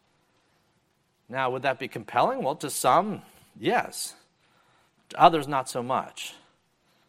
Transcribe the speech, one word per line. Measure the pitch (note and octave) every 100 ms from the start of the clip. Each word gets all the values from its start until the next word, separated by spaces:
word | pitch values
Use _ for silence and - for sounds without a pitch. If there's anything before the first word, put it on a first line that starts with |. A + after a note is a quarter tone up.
| _ _ _ _ _ _ _ _ _ _ _ _ _
Now, | B2+ C3
would | C3
that | C3+ B2+
be | C3
compelling? | C3 G#2 A#2+ E3 C4+
Well, | D3 D#3
to | C#3+
some, | - C3+ C#3+ G#3+ F#3 - - _ -
yes. | A#2 A#3 - - - - _ _ _ _ _ _ _ _ _
To | -
others, | D#3 E3 C3+
not | C#3+ B2+
so | C3+
much. | A#2+ B2 - - - - _ _ _ _ _ _